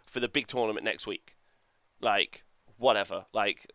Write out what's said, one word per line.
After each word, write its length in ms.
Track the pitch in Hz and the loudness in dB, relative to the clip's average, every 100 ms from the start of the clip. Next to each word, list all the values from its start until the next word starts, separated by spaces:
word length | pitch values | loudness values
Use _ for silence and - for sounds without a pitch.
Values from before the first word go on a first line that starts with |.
| - | -12
for 140 | 131 | -4
the 80 | 120 | -2
big 180 | 143 - | -2 -2
tournament 380 | 127 110 104 | -2 -2 -2
next 220 | 110 80 - | -4 -4 -6
week." 300 | 92 - - _ _ _ _ _ _ | -10 -12 -20 _ _ _ _ _ _
Like, 440 | 117 101 - - - _ - - | 0 2 0 -4 -20 _ -20 2
whatever. 500 | 123 107 98 95 - | 4 4 2 -6 -6
Like, 380 | 110 101 - - | -2 0 -2 -10